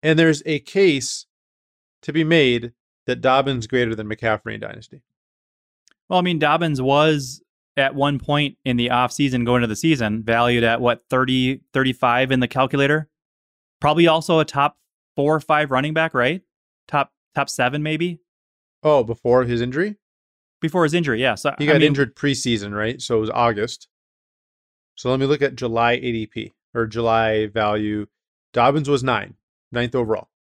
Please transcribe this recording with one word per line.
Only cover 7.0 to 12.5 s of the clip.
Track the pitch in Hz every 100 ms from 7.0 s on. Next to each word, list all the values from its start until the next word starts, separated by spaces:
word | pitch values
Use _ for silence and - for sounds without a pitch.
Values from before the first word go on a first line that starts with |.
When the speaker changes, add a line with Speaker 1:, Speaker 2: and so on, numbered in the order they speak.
| 156 151 127 139 _ _ _ -
Speaker 2:
at | 135 139
one | 143 143
point | - 147 143 - 135
in | 120
the | 120
offseason, | 123 123 - 143 127 117
going | 123
to | 117
the | 104
season, | 160 147 110 107
valued | 110 117 120 120 117
at, | 117
what, | 123 113 _
thirty, | 131 127 127 127 135 _
thirty-five | 135 131 123 127 120 131
in | 131
the |
calculator? | 123